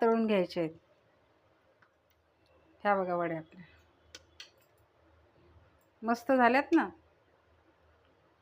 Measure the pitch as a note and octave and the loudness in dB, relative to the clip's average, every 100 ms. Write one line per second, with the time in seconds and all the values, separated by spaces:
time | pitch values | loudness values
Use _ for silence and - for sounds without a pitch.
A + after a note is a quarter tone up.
0 | A3+ A3+ A3 G3+ F3+ F3+ D#3+ D#3+ _ _ | 2 2 2 0 0 -4 -6 -8 _ _
1 | _ _ _ _ _ _ _ _ _ _ | _ _ _ _ _ _ _ _ _ _
2 | _ _ _ _ _ _ _ _ G3+ G3 | _ _ _ _ _ _ _ _ -2 -2
3 | F3+ F3 E3+ E3 - F#3 E3+ - _ _ | -2 -4 -4 -8 -12 -20 -20 -20 _ _
4 | _ - _ - - _ _ _ _ _ | _ -20 _ -20 -20 _ _ _ _ _
5 | _ _ _ _ _ _ _ _ _ _ | _ _ _ _ _ _ _ _ _ _
6 | A3 A#3 - C4 A#3 C4 C#4+ E4 G3 - | -6 -4 0 4 4 4 2 0 0 -6
7 | _ _ _ _ _ _ _ _ _ _ | _ _ _ _ _ _ _ _ _ _
8 | _ _ _ _ | _ _ _ _